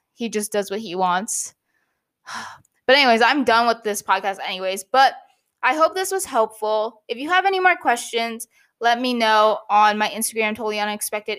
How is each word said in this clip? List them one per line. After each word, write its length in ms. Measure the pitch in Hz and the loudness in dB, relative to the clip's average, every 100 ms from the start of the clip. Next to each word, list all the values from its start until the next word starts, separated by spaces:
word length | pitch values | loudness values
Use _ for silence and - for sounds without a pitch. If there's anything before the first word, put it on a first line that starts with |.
| _ | _
He 160 | _ 233 | _ -6
just 220 | 208 208 | -6 -4
does 200 | 208 196 | -4 -4
what 80 | 196 | -8
he 160 | 220 180 | -8 -4
wants. 580 | 185 180 226 - - - _ _ _ _ _ _ - | -2 -2 -4 -8 -8 -14 _ _ _ _ _ _ -16
<sighs> 80 | - - - _ _ - | -14 -14 -18 _ _ 2
But 100 | 269 | 4
anyways, 260 | 262 226 | 6 4
I'm 220 | 233 285 | 4 2
done 240 | 240 226 240 | 2 4 2
with 160 | 226 | 0
this 180 | 214 202 | -4 -6
podcast 360 | - 196 196 190 151 | -2 -2 -2 -6 -8
anyways. 380 | 185 185 196 - | -6 -6 -6 -2
But 280 | 262 269 - - _ _ _ | 4 4 2 -12 _ _ _
I 140 | 254 311 | -2 2
hope 180 | 320 | 2
this 160 | 370 381 | 0 -4
was 140 | 381 | -4
helpful. 800 | - 254 220 - 214 214 220 - - | -2 0 0 -2 -4 -2 -2 -8 -12
If 80 | 240 | -10
you 100 | 294 | 0
have 180 | 359 381 | 2 2
any 140 | 381 | 2
more 160 | 370 349 | 2 2
questions, 720 | 285 240 - 233 233 226 - _ _ _ | 0 -2 -2 -4 -4 -6 -14 _ _ _
let 220 | 233 240 | 0 0
me 120 | 254 | 0
know 460 | 240 220 214 214 208 - | 0 2 4 4 2 0
on 280 | 208 214 214 | 4 4 2
my 100 | 214 | -2
Instagram, 480 | 214 220 226 214 220 | -4 -6 -4 -4 -4
Totally 240 | 220 214 | -6 -4
Unexpected 580 | 208 208 - 214 214 | -4 -6 -8 -8 -8